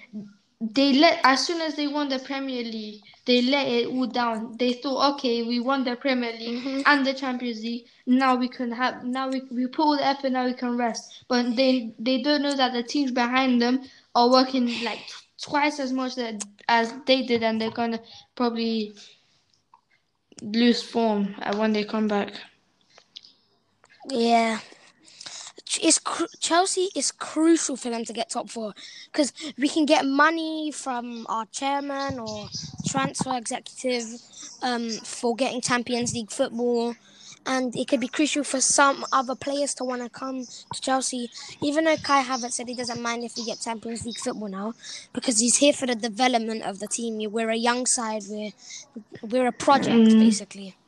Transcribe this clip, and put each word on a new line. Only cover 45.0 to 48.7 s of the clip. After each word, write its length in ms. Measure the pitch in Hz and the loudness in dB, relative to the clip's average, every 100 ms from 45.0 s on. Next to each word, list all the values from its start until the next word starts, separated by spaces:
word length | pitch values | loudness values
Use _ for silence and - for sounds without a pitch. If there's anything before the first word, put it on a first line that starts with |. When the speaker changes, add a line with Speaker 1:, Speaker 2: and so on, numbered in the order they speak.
| - | -10
Speaker 2:
because 260 | 240 - 220 | -4 0 2
he's 180 | 240 - | 2 6
here 160 | 285 | 4
for 120 | 285 254 | 4 0
the 100 | 240 | -2
development 680 | 233 202 254 240 220 220 | -4 0 2 2 0 -4
of 160 | - 196 | -6 -8
the 80 | 208 | -6
team. 320 | - 233 220 214 | -6 -4 -4 -4
We're 180 | 214 226 | -4 -2
a 80 | 226 | 0
young 280 | 233 247 254 | 2 2 0
side. 380 | - 220 220 196 | 0 -2 -6 -6
We're, 220 | 214 214 - - | -8 -10 -12 -16